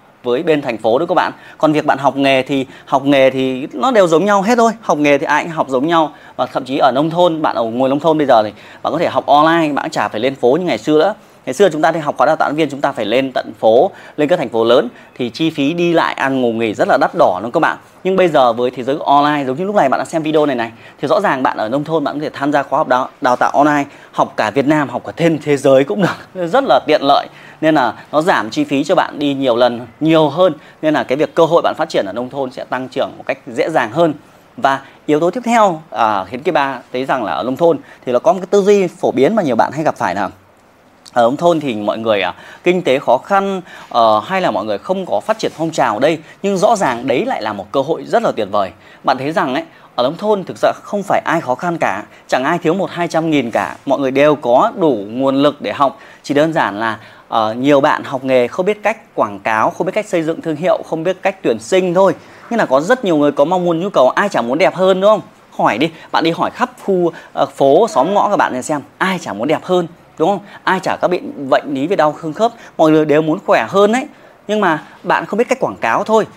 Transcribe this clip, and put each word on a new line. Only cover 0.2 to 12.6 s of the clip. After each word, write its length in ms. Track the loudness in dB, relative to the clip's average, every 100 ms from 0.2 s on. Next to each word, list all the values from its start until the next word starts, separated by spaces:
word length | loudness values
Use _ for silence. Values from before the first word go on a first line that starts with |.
| -2
với 180 | -2
bên 180 | 0 0
thành 160 | -2 -2
phố 220 | 0 2
đúng 80 | 2
không 100 | 0
các 40 |
bạn? 80 | 0 -6 -18 -2
Còn 160 | 0
việc 120 | 2 0
bạn 120 | 0
học 200 | 0 2
nghề 240 | 2 2
thì, 240 | 0 -2 -4 -10 -4
học 200 | -2 2
nghề 240 | 4 4
thì 380 | 2 -2 -4 -8
nó 180 | -4 0
đều 160 | 4 4
giống 180 | 4 2
nhau 160 | 2
hết 140 | 2 2
thôi. 140 | 2 0
Học 160 | -4 0
nghề 200 | 2 2
thì 80 | 2
ai 180 | -2
cũng 80 | -2
học 180 | -4 -2
giống 180 | -2 0
nhau. 240 | 0 0 -4 -14 -6
Và 100 | -6
thậm 200 | -6 -4
chí 120 | 0
ở 140 | 2
nông 180 | 2 0
thôn, 320 | 2 0 2
bạn 140 | -2 -2
ở 80 |
ngồi 260 | -4 -2 0
nông 100 | 0
thôn 180 | 0 2
bây 100 | 4
giờ 160 | 4
thì 80 | 2 -6 -20 -8
bạn 100 | -6
có 60 | -2
thể 100 | -2
học 160 | -2 2
online, 480 | 4 4 2 0
bạn 100 | -2
cũng 80 | -4
chả 160 | -4 -4
phải 120 | -2
lên 160 | -4 0
phố 220 | 0 2
như 60 | 0
ngày 120 | -2
xưa 220 | 2 2
nữa. 140 | 2 -2 -14 -14 -8
Ngày 80 |
xưa 160 | 2 2
chúng 120 | 2
ta 100 | 0
thì 80 | 0
học 160 | -4 0
khóa 80 | 0
đào 100 | 2
tạo 160 | 0
viên, 180 | 0